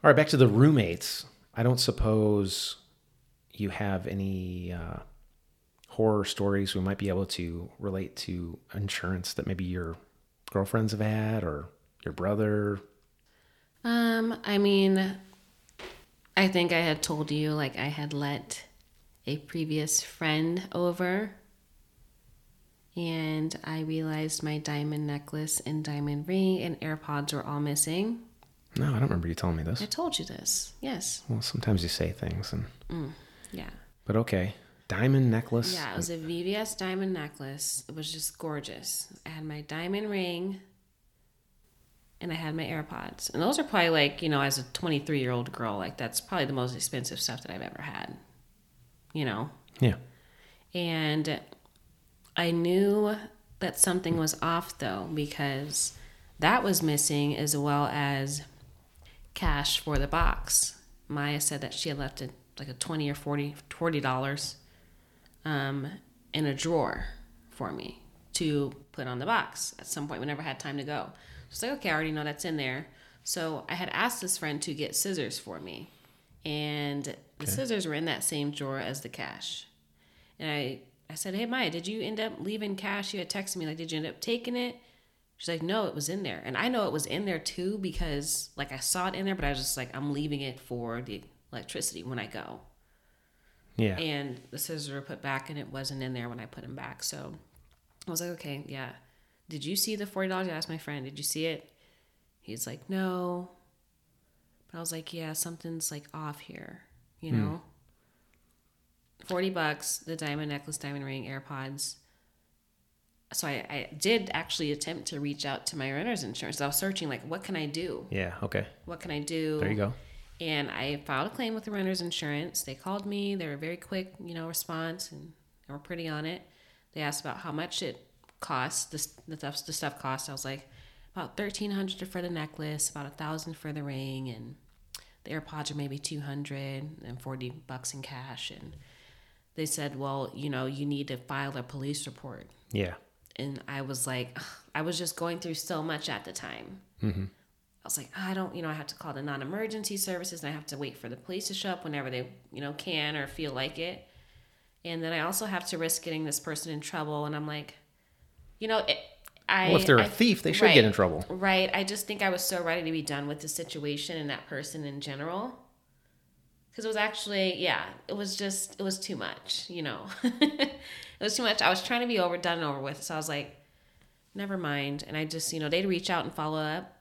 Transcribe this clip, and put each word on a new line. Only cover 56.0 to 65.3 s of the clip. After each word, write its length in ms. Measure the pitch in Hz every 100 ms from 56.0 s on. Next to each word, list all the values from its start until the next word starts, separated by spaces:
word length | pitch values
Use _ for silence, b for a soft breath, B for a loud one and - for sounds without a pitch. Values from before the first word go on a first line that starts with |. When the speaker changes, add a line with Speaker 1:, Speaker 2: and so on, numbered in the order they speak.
| B B B B
Speaker 2:
that 240 | 160 240
was 200 | 202 185
missing, 520 | 160 147 - 147 143 147
as 200 | 147 147
well 300 | 147 143 147
as 560 | 147 143 139 135 147 - - - - - - b b b
cash 440 | - 175 147 143 -
for 180 | - 147
the 80 | 139
box. 680 | 165 165 - - - - - - - -
Maya 320 | 147 143 147
said 200 | 147 143
that 100 | 123
she 140 | - 165
had 100 | 143
left 220 | 135 -
it, 100 | 127 - _ -
like, 100 | 139
a 60 |
twenty 340 | 127 - 156 147
or 60 |
forty, 400 | 143 - 143 143 143 -
forty 300 | - 170 151
dollars, 560 | 135 127 135 143 - - b b b b b b b